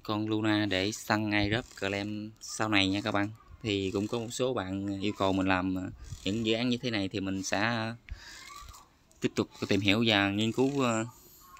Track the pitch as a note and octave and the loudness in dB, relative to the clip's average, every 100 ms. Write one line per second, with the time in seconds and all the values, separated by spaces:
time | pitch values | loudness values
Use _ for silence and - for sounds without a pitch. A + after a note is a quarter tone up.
0 | - G#2+ G#2+ G#2+ G#2+ G#2 G#2 F#2 G2+ - | -4 -2 0 0 2 2 2 2 0 -2
1 | - G#2+ G#2+ G#2 G2+ A2+ - - G2 G2+ | 0 0 2 2 2 0 -4 -6 -4 -2
2 | G#2 G#2+ G#2+ A2 - - A2 G2+ F#2+ G2+ | -4 -6 -8 -12 -8 -4 2 4 4 2
3 | G#2+ G#2 G2+ A2 - - A2+ G2 F#2+ G2 | 0 0 0 -6 -18 -6 -2 0 0 0
4 | G#2+ A#2 A#2 - B2+ A#2 F#2 G2 G2+ G2 | -2 -4 -4 -2 -2 -2 -2 -4 -2 -2
5 | G#2 G2+ G2 F#2+ F#2+ F#2 F#2 F#2 F#2 - | -2 2 2 4 4 2 2 -2 -6 -10
6 | - - F#2 A2 A2 A2+ B2 A#2 B2+ A2 | -14 -8 -4 -2 0 0 0 -2 -2 -2
7 | F#2+ G2+ F#2+ F#2+ F#2+ G2 A2+ A#2 A2+ A#2+ | -2 -4 -4 -4 -2 0 0 0 -4 -8
8 | - - - - - - - - - _ | -12 -14 -16 -18 -18 -18 -18 -20 -20 _
9 | _ - B2+ - G2+ - - G2+ G#2 G#2+ | _ -4 -2 0 -2 -2 0 2 4 4
10 | A2+ G2+ G2+ G2+ A2+ A#2 C3+ C#3+ B2 A2 | 6 4 4 2 0 2 2 2 2 2
11 | A2+ - - - - | -2 -8 -20 -20 -20